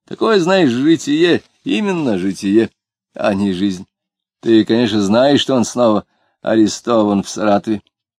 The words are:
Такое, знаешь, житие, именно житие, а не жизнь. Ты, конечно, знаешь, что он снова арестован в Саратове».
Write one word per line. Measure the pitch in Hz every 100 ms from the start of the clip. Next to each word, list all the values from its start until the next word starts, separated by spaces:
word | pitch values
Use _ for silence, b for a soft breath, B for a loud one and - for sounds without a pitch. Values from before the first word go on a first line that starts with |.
| -
Такое, | - 220 208
знаешь, | 170 190 147
житие, | 120 151 160 143 151 175 135 - _
именно | - 202 202 175 139 95
житие, | 98 92 98 107 107 _ _ _ _
а | - 107
не | 98 101
жизнь. | 90 101 92 - _ _ _ _ _
Ты, | 117 110
конечно, | 104 113 117 107
знаешь, | 95 113 139 131
что | -
он | 131
снова | 107 123 117 104 - _ _ _
арестован | - 110 104 - 117 117 104 101
в | 92
Саратове». | - 104 101 110 107 - _ _